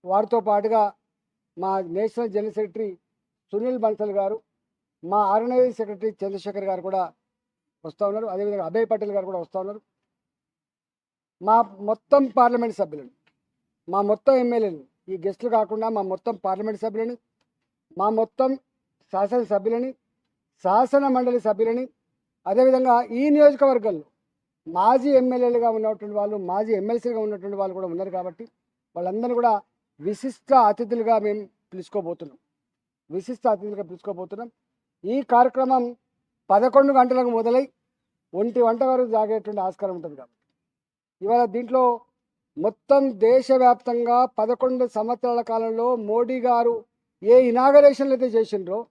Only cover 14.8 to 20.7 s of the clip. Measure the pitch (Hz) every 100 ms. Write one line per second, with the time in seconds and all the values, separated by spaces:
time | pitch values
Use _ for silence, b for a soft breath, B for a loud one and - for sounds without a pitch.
14.8 | 131 _ - 185 180 190 233 220 208 214
15.8 | 226 220 190 185 - 208 190 190 214 208
16.8 | 226 214 226 240 _ _ _ _ _ _
17.8 | _ - 202 220 220 - 262 269 _ _
18.8 | _ _ _ 190 202 247 220 202 196 233
19.8 | 254 262 _ _ _ _ _ _ 185